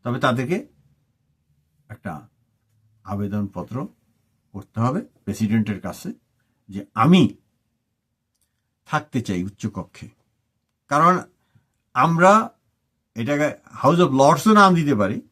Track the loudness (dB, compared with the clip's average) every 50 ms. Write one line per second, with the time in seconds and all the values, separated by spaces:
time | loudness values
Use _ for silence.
0 | _ -8 -6 -2 -2 -2 -2 -2 -4 -4 -6 -6 -6 _ _ _ _ _ _ _
1 | _ _ _ _ _ _ _ _ _ _ _ _ _ _ _ _ _ _ -20 _
2 | _ -14 -14 -14 -18 _ _ _ _ _ _ _ _ _ _ _ _ _ _ _
3 | _ -10 -6 -6 -6 -4 -4 -6 -6 -6 _ -12 -12 -10 -10 -10 -10 -10 _ _
4 | _ _ _ _ _ _ _ _ _ _ -18 -18 -18 _ _ -4 -4 -2 -2 -4
5 | -8 _ _ _ _ -10 -6 -4 -2 0 0 -2 -2 -2 -6 -8 -10 -12 -14 -12
6 | -14 -14 -14 _ _ _ _ _ _ _ _ _ _ -14 -14 -14 -14 _ _ 0
7 | 4 6 6 6 4 2 -2 _ _ _ _ _ _ _ _ _ _ _ _ _
8 | _ _ _ _ _ _ _ _ _ _ _ _ _ _ _ _ _ -6 -6 -6
9 | -6 _ -6 -6 -4 -4 -6 -6 -6 -8 _ _ -10 -8 -8 -10 -14 _ _ -20
10 | -20 -20 _ _ _ _ _ _ _ _ _ _ _ _ _ _ _ _ 0 2
11 | 2 2 2 0 -4 _ _ _ _ _ _ _ _ _ _ _ _ _ _ -2
12 | 0 0 2 4 4 6 6 4 2 -2 _ _ _ _ _ _ _ _ _ _
13 | _ _ _ -8 -4 -4 -2 -2 -2 -4 -4 -8 _ -20 -12 -2 0 0 2 2
14 | 2 2 4 4 4 4 4 4 2 4 6 6 6 6 4 2 0 0 0 0
15 | 0 -2 -2 -8 -12 _